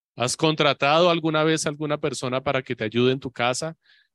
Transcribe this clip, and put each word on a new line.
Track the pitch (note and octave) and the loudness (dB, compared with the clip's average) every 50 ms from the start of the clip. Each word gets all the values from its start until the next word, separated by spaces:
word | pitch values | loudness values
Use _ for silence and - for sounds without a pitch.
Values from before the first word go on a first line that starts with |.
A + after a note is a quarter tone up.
| _ _ _ | _ _ _
¿Has | - A#2 B2 - - | -4 -4 -4 0 0
contratado | D#3+ D#3 D#3 D3+ D#3 C#3+ C3 - C#3+ C#3 D3+ D#3+ F3+ F3+ | 2 0 2 4 2 2 2 2 2 2 4 4 4 4
alguna | E3+ E3 D#3 D#3+ D#3 D#3 D#3 | 2 2 0 -2 0 0 2
vez | D#3+ D#3+ D#3 - | 2 0 0 -2
a | D#3+ | -4
alguna | D3 C#3+ D3+ D3 D3 D3 | -6 -4 -4 -4 -4 -4
persona | D#3+ D3+ B2+ - C#3+ B2+ B2 C3 | -4 -6 -6 -4 -6 -4 -4 -2
para | C3+ C#3+ C3+ C3 | -2 -2 -2 -2
que | B2+ - B2 | -2 -4 -6
te | - A#2 | -6 -4
ayude | A2 G#2+ A#2+ B2 B2+ | -2 0 2 2 2
en | C3 C3 | 2 0
tu | - B2+ | -4 -10
casa, | - - A#2+ B2 B2+ - D#3+ D#3+ E3 - _ _ _ _ _ _ _ | -6 -2 0 0 0 -2 -6 -8 -10 -14 _ _ _ _ _ _ _